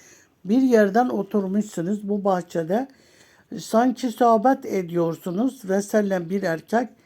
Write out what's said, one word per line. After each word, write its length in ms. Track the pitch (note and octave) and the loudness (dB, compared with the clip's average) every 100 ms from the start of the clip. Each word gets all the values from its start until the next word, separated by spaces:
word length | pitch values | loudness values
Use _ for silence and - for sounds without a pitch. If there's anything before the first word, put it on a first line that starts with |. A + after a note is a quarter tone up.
| _ - _ _ | _ -20 _ _
Bir 180 | F3+ A#3+ | -2 2
yerden 460 | C4 A3+ G3+ G3+ B3 | 4 6 4 4 2
oturmuşsunuz 1000 | A3 G3 G#3+ F#3+ G3+ G#3 - E3+ G#3 G3+ | -2 -2 -2 -2 -2 -2 -4 -4 -4 -4
bu 160 | G#3 | -2
bahçede. 640 | G3 F3+ F3 F3 D#3+ G3+ C4 _ _ _ _ _ _ - | 0 0 -2 -6 -2 -2 -4 _ _ _ _ _ _ -16
Sanki 500 | - A3 B3+ B3 B3+ | -2 0 2 0 -6
sohbet 580 | A3 A#3+ A3+ A3+ C4+ - | 2 4 4 4 0 -2
ediyorsunuz 960 | F#3+ F3 E3+ E3 D#3+ F#3+ F3 B3+ B3+ | -4 -2 0 0 -2 -6 -2 -2 -4
ve 180 | F#3 F#3+ | -4 -2
seninle 480 | G3+ A3 G3+ F#3+ E3 | 0 0 0 -2 -2
bir 120 | G3 | -4
erkek, 460 | F#3+ E3 - A3 B3+ - | -2 -4 -2 -2 -2 -10